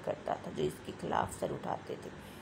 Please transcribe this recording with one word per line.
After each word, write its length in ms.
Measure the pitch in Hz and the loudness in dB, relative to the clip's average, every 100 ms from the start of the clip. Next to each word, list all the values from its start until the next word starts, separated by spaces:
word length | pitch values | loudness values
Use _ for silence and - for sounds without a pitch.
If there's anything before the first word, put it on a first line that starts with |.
| - | 0
करता 300 | - - - | 0 2 0
था 160 | - | 0
जो 120 | 156 | 2
इसके 280 | 151 - - | 2 2 -6
खिलाफ 480 | - 160 - - - | -4 2 4 4 2
सर 120 | - | 0
उठाते 440 | 139 - - - - | 0 0 -2 -2 -6
थे। 160 | - - - - | -6 -8 -10 -12